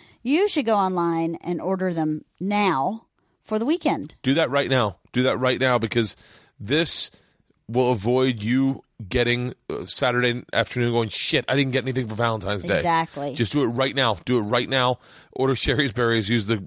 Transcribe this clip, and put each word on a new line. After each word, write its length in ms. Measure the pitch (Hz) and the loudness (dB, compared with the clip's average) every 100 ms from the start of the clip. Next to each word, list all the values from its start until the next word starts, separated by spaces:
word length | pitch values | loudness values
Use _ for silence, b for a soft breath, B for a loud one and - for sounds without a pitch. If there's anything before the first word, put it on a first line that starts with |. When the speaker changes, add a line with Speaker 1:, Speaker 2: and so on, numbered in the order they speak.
| B B | B B
Speaker 1:
you 260 | 233 302 403 | -2 0 2
should 180 | 311 226 | 0 0
go 80 | 208 | 2
online 600 | 190 185 170 165 165 165 | 2 0 0 0 -2 -4
and 180 | - 175 | -6 -4
order 320 | 175 190 185 | -2 -2 -2
them 300 | 165 156 156 - - | 0 -2 -2 -8 -8
now 680 | 190 208 202 143 156 220 - _ _ _ | -4 0 2 2 0 -4 -12 _ _ _
for 140 | - 214 | -4 -2
the 60 | 233 | 0
weekend. 480 | 339 - 147 123 - | 0 0 0 -4 -6
Speaker 2:
Do 140 | - 143 | 0 2
that 140 | 147 | 2
right 180 | 139 110 | 0 2
now. 300 | 131 110 95 _ | 2 0 -2 _
Do 120 | - | 0
that 140 | 127 104 | 2 2
right 220 | 127 113 | 0 2
now 200 | 131 123 | 2 2
because 360 | 107 120 110 - B B B B | 2 0 0 -4 B B B B
this 500 | 104 147 170 - - b b b b _ - | -2 0 2 0 0 b b b b _ -4
will 240 | 117 127 | 0 2
avoid 500 | 120 101 127 131 117 | 2 2 2 2 0
you 380 | 104 127 135 135 - - 95 | 0 2 2 -2 -10 -16 -4
getting, 440 | 123 120 120 123 - - | 0 2 0 -2 -8 -8
uh, 160 | 67 92 | -8 -4
Saturday 560 | - 131 123 123 120 - | -2 0 2 2 0 -2
afternoon 400 | - 113 127 120 | -2 0 0 0
going, 160 | 117 110 | 0 -2
"Shit, 340 | - - 156 - | -4 -2 -2 0
I 60 | 135 | 0
didn't 160 | 135 | 0
get 100 | 127 | 0
anything 240 | 123 127 117 | -2 -4 -4
for 80 | 107 | -2
Valentine's 480 | 117 113 92 101 | -2 -2 -4 -4
Day." 140 | - 98 | -2 0
Speaker 1:
Exactly. 560 | 170 165 165 - 143 | 2 0 -2 -6 -6
Speaker 2:
Just 180 | 131 113 | -2 -2
do 100 | 147 | 0
it 40 | 127 | 0
right 260 | 120 135 | 0 -2
now. 240 | 120 127 101 - | 0 0 -2 0
Do 120 | 123 | 0
it 60 | |
right 260 | 104 120 123 | 2 0 0
now. 300 | 135 127 120 B B B | 0 0 -2 B B B
Order 200 | - 131 131 | -2 0 0
Sherry's 360 | - 131 143 | 0 0 0
Berries. 380 | 110 117 117 101 | 0 2 2 2
Use 160 | 117 101 | 0 0
the, 180 | 113 | -2